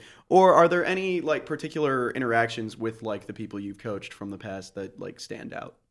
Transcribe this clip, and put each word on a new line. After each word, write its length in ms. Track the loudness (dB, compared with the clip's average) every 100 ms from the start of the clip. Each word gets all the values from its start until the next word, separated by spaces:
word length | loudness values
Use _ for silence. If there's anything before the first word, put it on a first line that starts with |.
| -12 -14 2
Or 260 | 6 8
are 140 | 8 6
there 160 | 4
any, 380 | 0 0 0 -2
like, 220 | 0 -2 -4
particular 640 | -8 -6 -2 0 0 -2
interactions 640 | -2 0 2 0 -2 -8 -6
with, 260 | -6 -6
like, 240 | -6 -8 -8
the 60 |
people 260 | -12 -10 -8
you've 200 | -10 -10
coached 340 | -8 -8 -10
from 180 | -12 -12
the 80 | -10
past 360 | -10 -12 -12 -12
that, 240 | -12 -12
like, 180 | -14 -12
stand 340 | -14 -12 -12
out? 220 | -12 -14 -18 _